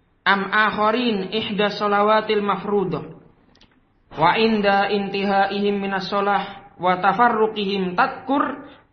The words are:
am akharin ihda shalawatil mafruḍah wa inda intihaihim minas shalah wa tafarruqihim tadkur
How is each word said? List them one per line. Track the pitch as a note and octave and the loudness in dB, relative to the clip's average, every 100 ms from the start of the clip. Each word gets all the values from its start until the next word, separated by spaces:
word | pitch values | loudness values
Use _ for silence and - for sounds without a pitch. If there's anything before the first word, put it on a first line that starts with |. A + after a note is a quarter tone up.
| _ _ F#3 | _ _ 0
am | G3 F#3+ | 0 0
akharin | G#3 G#3+ G3+ G#3+ A#3 A#3+ G3+ F#3+ | 0 0 0 0 0 0 -2 -4
ihda | A3 A3 G3+ G#3 | -6 -4 -2 -2
shalawatil | - G#3 G3+ G#3 G#3+ G#3+ G#3+ | -2 0 2 4 2 2 -2
mafruḍah | G3+ F#3 G#3 G3+ F3 D3+ - - - _ _ _ _ _ _ _ _ - | -2 -4 -2 -2 0 -4 -8 -16 -20 _ _ _ _ _ _ _ _ 0
wa | E3 | 2
inda | G#3+ A3+ A3 G3+ G3 G3+ | 4 2 2 2 2 2
intihaihim | G#3 G3 G3 G3 G3 G3 G3+ G3+ G3+ | -2 -2 -2 0 2 2 0 0 -2
minas | G3 F#3+ F#3 | -2 -4 -2
shalah | G3+ G3+ G3 F#3 - - - | 0 2 0 -2 -12 -20 -4
wa | F3+ F3+ | 0 2
tafarruqihim | G3 F#3 A#3+ A3 A3 G#3+ G3 G3+ F#3 | 2 4 2 4 0 0 -2 -2 0
tadkur | F3 C4+ - - C#4+ D4 B3+ - - _ | 0 0 -2 -2 -2 -2 -6 -14 -20 _